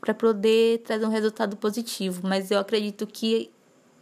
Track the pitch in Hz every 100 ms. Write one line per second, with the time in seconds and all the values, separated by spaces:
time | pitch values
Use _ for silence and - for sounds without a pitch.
0 | - 220 226 214 214 220 226 233 233 220
1 | 220 220 214 214 220 202 214 214 226 -
2 | 190 180 185 190 190 202 196 220 208 202
3 | 208 - 220 226 226 _ _ _ _ _